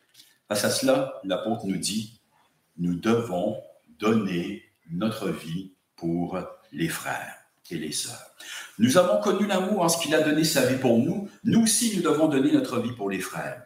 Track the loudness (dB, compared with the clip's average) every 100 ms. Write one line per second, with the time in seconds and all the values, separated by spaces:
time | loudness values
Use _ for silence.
0 | _ -20 -20 _ -4 0 0 0 2 2
1 | 0 -6 -4 -4 -2 -4 -4 -4 -2 -4
2 | -6 -14 _ _ _ _ _ -4 -2 0
3 | 2 2 0 -2 -4 -6 -12 _ _ -2
4 | 2 2 2 -2 -4 -8 _ _ -10 -4
5 | -4 -2 -6 -6 -6 -8 -10 _ _ -8
6 | -4 -2 -2 -6 -8 -16 _ -6 -4 -4
7 | -8 -8 -10 -16 _ _ -12 -8 -6 -6
8 | -8 -10 -18 -20 -16 -14 -10 0 4 6
9 | 6 2 2 0 0 0 0 2 2 0
10 | 2 2 4 2 2 2 2 2 4 4
11 | 4 0 -6 -4 2 4 4 2 0 0
12 | 0 2 4 4 4 2 2 -2 -4 -4
13 | -4 -4 -6 -8 -8 -10